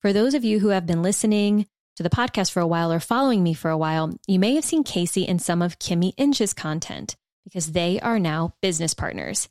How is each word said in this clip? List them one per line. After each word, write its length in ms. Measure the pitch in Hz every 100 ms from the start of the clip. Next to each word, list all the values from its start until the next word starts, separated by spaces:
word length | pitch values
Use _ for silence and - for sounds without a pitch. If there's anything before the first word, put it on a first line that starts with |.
For 120 | 202
those 200 | 196 240
of 100 | 285
you 160 | 233 214
who 100 | 208
have 180 | 190 175
been 160 | 165
listening 640 | 175 208 220 208 208 208 208 _ _ -
to 60 |
the 60 | 175
podcast 420 | - 247 - 185
for 80 | -
a 60 | 170
while 240 | 170 165
or 80 | 165
following 440 | - 240 269 226
me 100 | 175
for 160 | 160 165
a 80 | 160
while, 340 | 156 160 160 175 -
you 120 | 190
may 160 | 202 285
have 100 | 311
seen 180 | 320
Casey 380 | 285 - 175 -
in 140 | 180 175
some 240 | - 170
of 160 | 175 -
Kimmy 360 | - 170 185 -
Inch's 360 | 285 277 208 -
content 600 | 156 151 - 67 - - _ _
because 280 | - 185 160
they 280 | 165 170 190
are 180 | - 226
now 360 | 170 156 170 -
business 320 | 190 165 165 -
partners. 520 | - - 67 - -